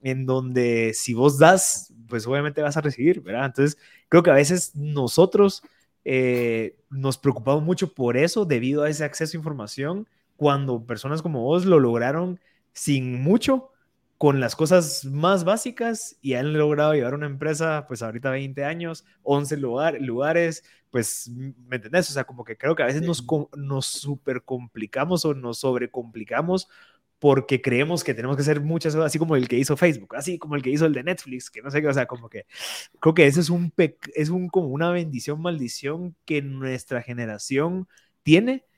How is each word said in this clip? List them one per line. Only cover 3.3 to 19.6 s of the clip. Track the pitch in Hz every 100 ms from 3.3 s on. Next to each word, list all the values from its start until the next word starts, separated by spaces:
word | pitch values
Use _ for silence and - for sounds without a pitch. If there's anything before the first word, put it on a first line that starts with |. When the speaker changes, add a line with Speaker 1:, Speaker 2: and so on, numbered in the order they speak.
| 113 135
Speaker 1:
Entonces, | 123 143 151 _ - _
creo | 160
que | 175
a | 139
veces | 143 180 - 147
nosotros, | 147 147 123 - 185 208 202 - - _ _ _ -
eh, | 131 127 123 120 113 110 _ _
nos | 135 135 131
preocupamos | 143 117 113 147
mucho | 156 180 185
por | - 123 120
eso, | 165 220
debido | 190 131 123 143
a | 147
ese | 151 151
acceso | - 160 165
a |
información, | 156 143 107 - 139 185 220 _ _ _
cuando | 147 139 139 120 117
personas | 110 135 156
como | 165 143
vos | 120 170 180
lo | 165
lograron | 123 117 120 151 180 180 _ _ _
sin | - - 143 127 123
mucho, | 135 226 - 262 262 _ _ _ _ _
con | 147 139
las | 123 -
cosas | 156 180 160 - 135
más | 139 165 190 170
básicas, | 220 247 240 233 226 - -
y | 139
han | 123 143
logrado | 151 151 147 151
llevar | 156 120
una | 139 147
empresa, | 139 147 151 165 156 147
pues, | 120
ahorita | 113 113 135
veinte | 131 139 135 139
años, | 165 170 160 _ _
once | - 143 143
lugar-, | 151